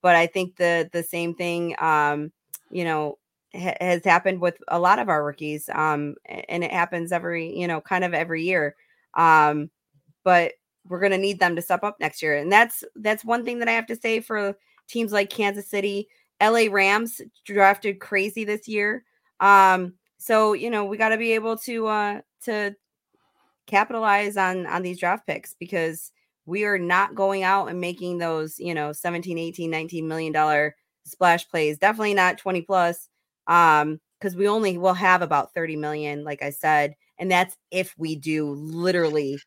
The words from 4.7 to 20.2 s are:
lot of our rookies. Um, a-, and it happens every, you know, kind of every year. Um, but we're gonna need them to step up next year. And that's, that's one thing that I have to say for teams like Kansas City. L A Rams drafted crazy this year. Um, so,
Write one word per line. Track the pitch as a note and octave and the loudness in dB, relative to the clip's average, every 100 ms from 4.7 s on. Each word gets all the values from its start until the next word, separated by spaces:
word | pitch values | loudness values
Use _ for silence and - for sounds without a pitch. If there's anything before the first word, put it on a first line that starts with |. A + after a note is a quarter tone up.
| F3 | 2
lot | F3+ A3+ | 4 4
of | A3+ | 2
our | D#3 | 0
rookies. | D3 C#3+ D3+ D3+ - | -2 -6 -10 -8 -6
Um, | D#3+ D#3 D3 D3 - - | -2 0 0 -4 -10 -16
a-, | - - | -14 -8
and | F3 | -6
it | E3+ | -2
happens | F3+ F3 F3 E3+ | -2 -2 -2 -4
every, | F3 F3 E3+ E3 E3+ | -4 -4 -6 -6 -6
you | F3 | -4
know, | D#3+ | -4
kind | - F#3 | -2 -2
of | F3+ | 0
every | E3 E3 E3 | -2 -2 -4
year. | E3+ F3+ D3 - _ _ _ | -2 0 -2 -6 _ _ _
Um, | - D#3+ D#3 D3+ D3+ D3+ _ _ _ _ _ | 2 6 8 6 2 -6 _ _ _ _ _
but | F#3 F3 E3+ - _ _ F#3 | 4 4 4 -6 _ _ -12
we're | F3+ | -2
gonna | G3 F#3+ | 0 2
need | G3 F#3 | -2 0
them | F3+ E3+ | 0 0
to | |
step | E3+ F3 | -2 -2
up | G3+ - | -2 -4
next | D#3 - | -8 -4
year. | D#3 D3 | -2 -2
And | D#3+ | 4
that's, | G#3 A3+ - - - | 4 4 0 -14 -6
that's | G#3+ G#3+ | -4 -2
one | A3+ A#3+ A#3+ | -2 -2 -2
thing | A#3+ | -4
that | A#3 | -2
I | |
have | A3+ A3+ | -2 -4
to | A#3 | -6
say | A3+ A3+ | -2 -4
for | A3+ A3 G3+ G3+ _ _ - | -4 -4 -4 -6 _ _ -10
teams | A#3 A3+ | -6 0
like | G#3 G3+ | 0 0
Kansas | - G3+ G3+ G3 | -2 -4 -4 -6
City. | G3+ G3+ G3+ G#3+ _ _ _ | -4 -4 -4 -10 _ _ _
L | A3 A#3 | 2 4
A | A3 | 2
Rams | G3 G3 G#3 A3+ - - _ | 2 2 2 -2 -10 -16 _
drafted | - G3+ G3 G3+ G#3 G3 | -6 4 6 4 -4 -8
crazy | - G3 G3+ A3+ | -4 -2 -2 -6
this | G#3 G#3+ A3 | -6 -6 -4
year. | G#3+ G#3 B3 _ _ _ _ | -2 -2 -4 _ _ _ _
Um, | G3 G3+ F#3+ F#3 F3+ - _ | 6 8 8 4 -2 -10 _
so, | _ | _